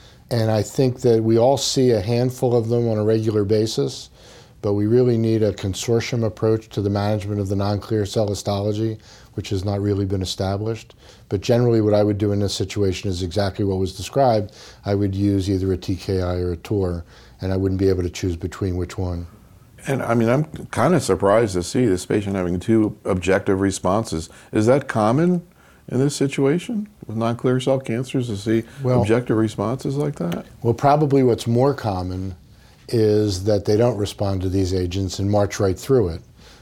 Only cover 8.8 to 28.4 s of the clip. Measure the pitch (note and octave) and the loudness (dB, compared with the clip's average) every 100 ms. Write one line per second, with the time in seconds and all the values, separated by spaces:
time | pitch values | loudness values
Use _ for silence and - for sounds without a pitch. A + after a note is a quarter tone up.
8.8 | A2+ A2 - - - - F#2+ G2 F#2+ G2+ | -4 -6 -14 -20 -14 -10 -6 -4 -2 -2
9.8 | G2+ G2+ G2 G2 F#2 - F#2+ G2 G#2+ A2+ | 0 0 -2 -2 -4 -4 -4 -4 -4 -6
10.8 | - - - - - G2+ F#2 A#2+ B2 A#2 | -10 -20 -20 -20 -6 -6 2 2 4 4
11.8 | G#2 G#2 G#2+ G2+ G#2 G2+ G2+ - F#2+ - | 4 4 2 2 0 0 -2 -2 -4 0
12.8 | G2 F2+ G#2 F2+ F2+ F#2 G2+ F#2 G2+ F#2+ | -2 0 -4 -4 -4 -2 -2 -2 -2 0
13.8 | F#2 - F#2 C3+ C3+ A2 G2+ - - - | -2 -6 -6 2 2 2 -2 -12 -20 -12
14.8 | - G2+ G2+ G2 G2+ G2 F#2 F#2+ F#2+ F#2 | -2 0 0 0 0 2 0 0 0 -2
15.8 | - F#2 - F#2+ F2+ F2+ F2+ E2+ - G#2 | -4 -6 -2 -2 0 -2 -4 -6 -4 -2
16.8 | F#2 F2 E2+ - - - F#2+ F#2 G2 F#2+ | 0 -4 -8 -18 -20 -8 -4 0 0 2
17.8 | G2 F#2 F2 - F#2+ E2+ F2 - G2 F2+ | 2 2 -2 -2 -4 -4 -6 -6 -4 -4
18.8 | F2 - F#2 E2+ E2+ - - - - - | -6 -6 -6 -6 -10 -16 -20 -20 -20 -16
19.8 | - C3 - A#2 A2+ C3 D#3 - - - | -6 -4 0 0 2 2 0 -8 -10 0
20.8 | B2+ F3 - F#2 G2 G#2+ A#2 F#2 F2 B2 | 2 2 0 0 4 4 2 -2 -2 0
21.8 | B2 F#2 - G#2 G2+ G2 F2+ F2+ F2 A2+ | 2 0 0 -2 -2 -4 -2 -2 2 2
22.8 | G#2+ - - F#2+ F2 F#2+ G2 F#2+ G2 F#2+ | 2 -2 -4 -2 2 2 2 0 0 0
23.8 | F#2 G2+ A2+ E2 D#2+ - - A2 G#2+ C#3 | 0 0 -2 -6 -8 -16 -6 0 4 4
24.8 | - A2+ G#2+ C3 F3 F3+ F3 _ - - | 2 0 2 4 2 0 -4 _ -20 -20
25.8 | - A#2+ C#3 - C#3 - C#3 E3+ - A3 | -6 0 0 0 -2 2 2 2 -2 -6
26.8 | G#3 - - A2 A#2 A#2 B2+ B2+ B2+ C3+ | -6 -12 -10 -2 -2 0 0 0 0 -2
27.8 | - A2+ C3+ C#3 A#2+ G2+ | -2 -6 -4 -4 -4 -4